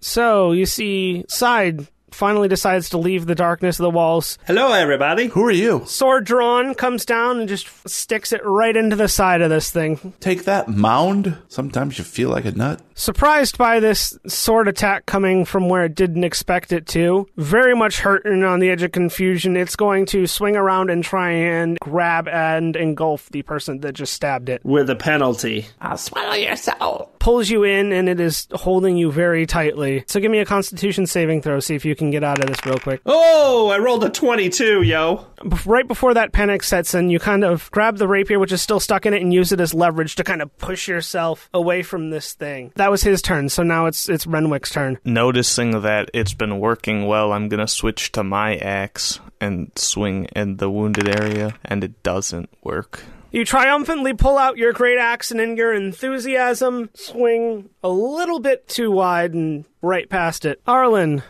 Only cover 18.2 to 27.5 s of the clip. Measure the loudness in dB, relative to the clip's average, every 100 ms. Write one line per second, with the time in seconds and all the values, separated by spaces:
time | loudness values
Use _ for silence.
18.2 | 2 2 2 2 2 2 -2 0 -2 0
19.2 | 0 0 0 0 -2 0 0 2 0 0
20.2 | 0 0 0 2 2 2 0 -2 -2 -2
21.2 | 0 0 0 0 -2 -4 -4 -2 0 0
22.2 | -2 -2 0 0 -2 -2 -2 -2 -2 -2
23.2 | -6 -10 -8 -8 -6 -8 -8 -8 -8 -6
24.2 | -4 -4 -4 -6 0 2 2 0 0 2
25.2 | 2 0 -4 -6 -8 -10 -8 -8 -8 -8
26.2 | -4 -4 -4 -4 -4 -4 -4 -6 -10 -2
27.2 | 2 2 2